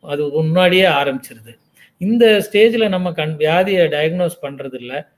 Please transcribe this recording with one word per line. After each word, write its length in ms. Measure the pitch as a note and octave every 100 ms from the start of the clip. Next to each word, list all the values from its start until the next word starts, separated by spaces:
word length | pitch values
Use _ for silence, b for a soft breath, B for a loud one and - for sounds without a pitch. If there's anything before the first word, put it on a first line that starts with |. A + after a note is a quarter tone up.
அது 280 | - C#3+ D3
முன்னாடியே 600 | D3 D#3 E3+ F3+ F#3 F#3+
ஆரம்பிச்சிருது. 680 | D3 C#3+ C3 - A#2 A2 A2+ _ _ b _
இந்த 500 | F#3 A#3 A3+ G#3 G3
ஸ்டேஜ்ல 380 | G3+ A3+ A3+ A3
நம்ம 220 | F#3 F3+
கண்-, 260 | E3+ D#3 D#3
வியாதியை 500 | D3+ E3+ F#3+ F#3+ E3
diagnose 480 | D3 D#3+ F3 F3 -
பண்றது 320 | C#3+ C#3+ C#3
இல்ல. 340 | B2+ A#2+ C3+ D3+